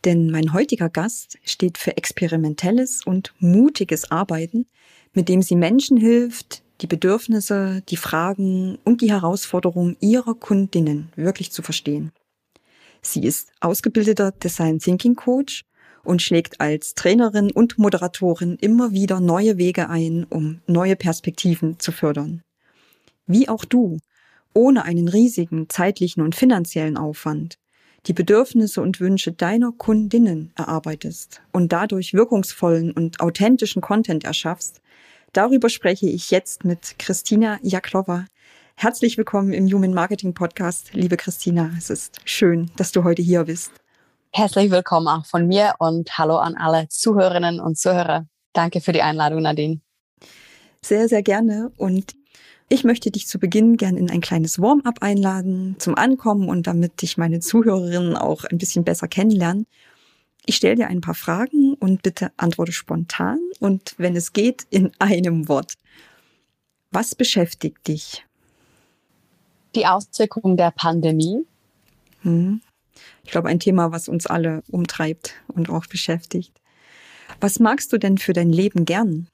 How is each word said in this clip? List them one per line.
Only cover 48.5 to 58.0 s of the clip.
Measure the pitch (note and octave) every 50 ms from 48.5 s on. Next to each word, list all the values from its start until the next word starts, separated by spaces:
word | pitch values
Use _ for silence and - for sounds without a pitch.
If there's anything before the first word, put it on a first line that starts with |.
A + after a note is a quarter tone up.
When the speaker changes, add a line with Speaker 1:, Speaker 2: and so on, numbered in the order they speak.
Speaker 2:
Danke | _ F3 E3+ F3 - F3
für | - -
die | E3 E3
Einladung, | - D3+ D3+ D#3 D3+ D3 D#3 D#3+ D#3+
Nadine. | D#3 D3+ D3+ D3+ D#3 D#3+ D#3 _ _ _ _ _ _ _ _ - - - - - - - _ _ _ _ _ -
Speaker 1:
Sehr, | - G3+ G#3+ A3+
sehr | A3+ A#3+ G#3 G3
gerne. | - G3 G#3+ A3+ A3+ G#3 G#3+ A3+ B3+ -
Und | _ - F#3+ F#3 F#3+ F#3+ - - _ _ _ _ _ - - - _ _ _
ich | C4+ B3+ -
möchte | A#3 A#3+ A#3 - G#3+
dich | - G3+ -
zu | - -
Beginn | F#3+ - F3 F3 G#3+ A3 A#3 A#3
gern | A3 G3+ F#3 F3+
in | - F3+ F3
ein | - E3+
kleines | E3+ - F3+ E3 D#3+ D#3+ - -
Warm-up | F3 A3+ D4 C#4+ C#4 A#3+ A#3+ - -
einladen | G3+ G3+ G3+ G3 F#3+ F#3+ F#3+ F3+ F#3+ F#3 F#3 F#3+ F#3 F#3+
zum | - - A#3+ -
Ankommen | - G3 B3+ C4 B3+ - A3+ G#3 G3+ F#3+ -
und | - F3+ E3+
damit | F#3 F3 E3+ E3+ E3+ _ - -
dich | E3+ -
meine | - E3+ E3 E3 E3+
Zuhörerinnen | E3+ - - A#3 A3+ A3+ G3 F#3+ F3+ F3 F3 F3+